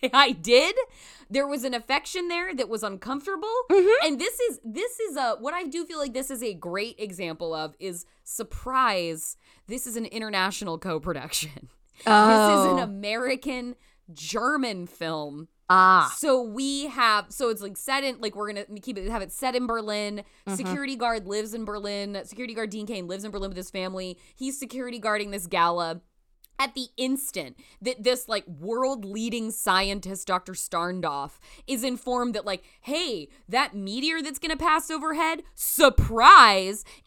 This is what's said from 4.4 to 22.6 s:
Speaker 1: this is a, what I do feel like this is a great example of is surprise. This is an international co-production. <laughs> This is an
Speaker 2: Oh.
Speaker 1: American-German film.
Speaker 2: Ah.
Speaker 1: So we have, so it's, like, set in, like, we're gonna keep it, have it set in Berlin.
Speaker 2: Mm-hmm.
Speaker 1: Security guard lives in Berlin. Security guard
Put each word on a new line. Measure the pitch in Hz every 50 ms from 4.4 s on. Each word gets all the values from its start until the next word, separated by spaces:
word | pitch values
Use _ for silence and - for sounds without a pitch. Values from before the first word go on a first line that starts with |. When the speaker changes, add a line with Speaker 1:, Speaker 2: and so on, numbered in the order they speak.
| 494 453 - - -
Speaker 1:
this | 226 208 302 427 494 - -
is | 440 392 277
a, | 285 262 233 214 -
what | 226 277 320
I | 359 370
do | 285 269 339 330
feel | 330 339
like | 302 285 269 220
this | 262 262 -
is | 269 220 247
a | 220 190
great | 160 - 175 175 196 214 233 - -
example | 220 202 180 175 190 165 160 156 170 165 160
of | 156 156 156 - -
is | 175 190 175 175 - _ _ _ _
surprise. | - - - 226 220 - - - 254 262 262 262 233 202 185 170 165 160 160 - - - - _ _ _ _ _
This | - 226 254 -
is | 254 220
an | 233 226
international | - - 226 220 220 208 190 185 196 190 - 208 180 165
co-production. | 160 - 190 165 156 135 180 165 139 127 156 - - 156 151 139 - - - _
<laughs> | _ _ _ _ - -
This |
is | 226 214 208 214 220 220 214 214 208 202 196 190 185
an | 185 175
Speaker 2:
Oh. | -
Speaker 1:
American-German | 202 196 196 202 208 220 233 254 262 262 254 - 269 254 254 240 247 240 - _ _ _ _ _ - 160 - 156 156 214 220 233 262 302 285 262 233 202 180 175
film. | - - - 170 160 160 156 151 143 143 147 165 - _ _ _ -
Speaker 2:
Ah. | 185 185 185 185 185 180 151 127 -
Speaker 1:
So | - 302 302 262 254
we | 247 220 208 254 269 277 277 277 285
have, | 294 233 262 240 226 214 208 196 -
so | - - 262 233
it's, | 220 196
like, | 202 202 190
set | - - 269 269 277 277
in, | 269 240 214
like, | 226 214 -
we're | 196 208 208
gonna | 208 202 202 - 208 208
keep | - 254 214
it, | 196 190 196
have | 226 214
it | 196 190
set | - - 269 254 240
in | 247 254
Berlin. | 226 233 226 214 214 208 208 208 208 208 202 202 _ _ _ -
Speaker 2:
Mm-hmm. | 202 196
Speaker 1:
Security | 202 - - 277 285 277 269 269
guard | 226 240 233 226 226 180
lives | 185 202 214 214 214 214
in | 233 220
Berlin. | 208 208 208 202 202 202 202 202 202 202 190 -
Security | - 196 214 254 240 226
guard | 208